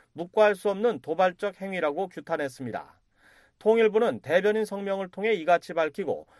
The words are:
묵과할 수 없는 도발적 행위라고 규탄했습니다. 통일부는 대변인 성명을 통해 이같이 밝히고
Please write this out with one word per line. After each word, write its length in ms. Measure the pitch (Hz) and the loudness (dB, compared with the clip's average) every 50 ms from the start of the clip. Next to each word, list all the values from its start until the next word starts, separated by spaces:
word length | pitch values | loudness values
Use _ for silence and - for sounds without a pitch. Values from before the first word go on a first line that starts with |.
| _ _ | _ _
묵과할 420 | - 147 175 180 - 220 214 208 202 | -10 -10 -10 -2 4 4 4 4 4
수 160 | - - 202 | 2 -2 -2
없는 300 | 196 196 226 240 208 131 | -2 0 0 0 -2 -2
도발적 600 | - 147 160 180 185 185 175 - 202 202 180 - | -6 -4 0 2 2 2 2 -2 -6 -6 -6 -8
행위라고 480 | 190 196 190 180 156 147 143 175 196 180 | -10 -8 -4 -2 -2 -2 -2 -4 -6 -6
규탄했습니다. 920 | - 160 - - 165 151 143 135 - - 127 117 104 - - - _ _ _ _ _ _ _ _ _ _ _ _ _ _ | -8 -12 -8 -6 -4 -4 -4 -6 -8 -10 -10 -8 -8 -8 -10 -12 _ _ _ _ _ _ _ _ _ _ _ _ _ _
통일부는 640 | - 214 226 233 226 214 196 226 240 196 123 185 | 2 2 4 4 4 4 4 2 2 0 -2 -2
대변인 440 | - 135 160 190 185 214 214 220 214 | -2 0 2 2 2 2 0 0 -2
성명을 440 | - 202 202 196 196 196 196 190 180 | -4 -6 -6 -6 -4 -4 -6 -6 -8
통해 240 | - 190 208 226 | -8 -4 -2 -2
이같이 420 | 220 170 156 175 175 165 - - 165 | -2 0 2 2 2 2 2 -2 -2
밝히고 540 | 165 160 151 - 208 185 135 85 73 - _ _ | -2 -2 -2 -4 -6 -4 -4 -4 -6 -8 _ _